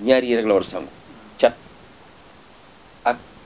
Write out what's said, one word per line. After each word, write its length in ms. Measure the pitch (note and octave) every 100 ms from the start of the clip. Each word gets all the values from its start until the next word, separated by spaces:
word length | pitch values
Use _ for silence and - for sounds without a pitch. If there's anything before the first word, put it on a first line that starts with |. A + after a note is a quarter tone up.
ñaar 200 | G#2+ C3
yi 120 | B2 A#2
rek 100 | A2
la 80 |
war 80 | G2
a 40 | F2+
sangu. 240 | F#2 - - - - - -
Cat 180 | B2 - - - - - - - - - - - - - - -
ak 140 | A#2+ A#2+ - -